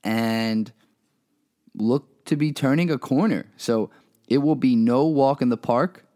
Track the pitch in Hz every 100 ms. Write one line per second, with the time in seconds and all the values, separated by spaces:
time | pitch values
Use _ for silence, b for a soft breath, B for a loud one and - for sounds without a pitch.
0 | 101 113 113 113 113 110 104 _ _ _
1 | _ _ _ _ _ _ _ - 110 139
2 | - _ - 151 151 143 135 147 170 139
3 | - 135 214 95 - _ - 113 104 b
4 | b b _ 135 143 147 131 117 113 123
5 | 160 147 135 143 123 117 - 120 180 -
6 | _